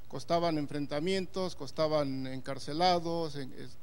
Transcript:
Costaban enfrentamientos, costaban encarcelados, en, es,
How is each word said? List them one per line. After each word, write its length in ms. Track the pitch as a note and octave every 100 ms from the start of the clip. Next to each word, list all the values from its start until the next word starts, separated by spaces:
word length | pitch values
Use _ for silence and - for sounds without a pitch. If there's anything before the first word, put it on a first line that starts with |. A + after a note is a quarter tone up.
| -
Costaban 480 | C#3 - E3+ E3+ D#3
enfrentamientos, 960 | C#3+ D3 C#3+ D3 F3 F#3+ F3+ F#3+ F#3 -
costaban 720 | C3+ D#3+ D#3 D#3 C#3 C3+ C3
encarcelados, 1120 | C3 C#3 C3 - D#3 F3+ F3 E3 E3+ D#3+ C#3
en, 160 | B2+
es, 240 | - C3 -